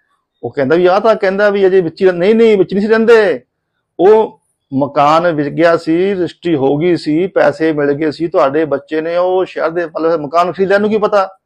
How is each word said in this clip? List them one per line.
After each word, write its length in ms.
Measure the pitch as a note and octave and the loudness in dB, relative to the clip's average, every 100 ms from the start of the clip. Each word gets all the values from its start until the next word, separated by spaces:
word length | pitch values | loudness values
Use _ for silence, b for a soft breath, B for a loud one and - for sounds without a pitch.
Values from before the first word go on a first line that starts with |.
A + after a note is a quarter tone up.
| _ _ _ _ | _ _ _ _
ਉਹ 80 | A#2+ | -10
ਕਹਿੰਦਾ 240 | C#3 C3 E3+ | -4 0 2
ਵੀ, 100 | F3+ | 2
"ਆਹ 140 | F#3+ | 2
ਤਾਂ 160 | A3 A3 | 0 0
ਕਹਿੰਦਾ 340 | F#3+ G3 G#3 | -2 0 0
ਵੀ 180 | G3+ F#3+ | 2 2
ਅਜੇ 140 | F#3+ | 2
ਵਿੱਚ 200 | D#3+ - | 0 0
ਹੀ 40 | F#3+ | -2
ਰਹਿ-," 100 | F3 | 0
"ਨਹੀਂ, 200 | F#3 A3+ | 0 2
ਨਹੀਂ, 220 | A3+ G#3 | 4 2
ਵਿੱਚ 160 | F3+ | 0
ਨਹੀਂ 80 | F#3+ | -2
ਸੀ 60 | G#3 | 0
ਰਹਿੰਦੇ, 540 | A3 A3+ A3+ G3+ C3 _ _ _ _ _ - | 0 4 4 4 -2 _ _ _ _ _ 0
ਉਹ 420 | F3+ A3 G3+ - _ _ - | 4 4 2 -6 _ _ -8
ਮਕਾਨ 540 | C3+ C#3 D3+ C#3+ D#3+ F3 | -4 -2 2 2 2 2
ਵਿਕ 200 | D3+ C#3+ | -2 -4
ਗਿਆ 300 | D3 E3+ E3+ | 0 2 2
ਸੀ, 360 | - E3 F#3+ | 0 -2 0
ਰਜਿਸਟਰੀ 420 | G3 E3 - F3 D3+ | -2 -4 -6 -4 0
ਹੋ 220 | C3+ D3 | 0 0
ਗਈ 180 | F3 E3 | 0 -2
ਸੀ, 320 | - D3+ F#3+ | -2 -2 -2
ਪੈਸੇ 460 | F3 D3 C#3+ D#3+ | 0 0 0 -2
ਮਿਲ 200 | D3+ C#3+ | 0 -2
ਗਏ 180 | C#3+ D#3 | -2 -4
ਸੀ, 160 | C#3 E3+ | -4 -4
ਤੁਹਾਡੇ 380 | F#3 C#3 D3 D#3+ | 0 0 0 -2
ਬੱਚੇ 360 | C#3 - D#3 | -4 -4 -6
ਨੇ 160 | D#3+ F3 | -4 -2
ਉਹ 280 | F#3 F#3 F3 | 0 0 -2
ਸ਼ਹਿਰ 240 | D3 D3+ | -4 -4
ਦੇ 180 | E3 E3 | -4 -6
ਪੱਲੇ 300 | E3 D#3+ E3 | -4 -2 -2
ਮਕਾਨ 340 | C#3+ E3 F3+ | -2 -2 0
ਖਰੀਦ 160 | E3 F#3+ | -2 0
ਲਿਆ, 80 | G3+ | 0
ਇਹਨੂੰ 140 | G#3 | 0
ਕੀ 80 | G#3+ | -2
ਪਤਾ, 400 | G#3 G#3 F#3+ - | 0 0 -2 -8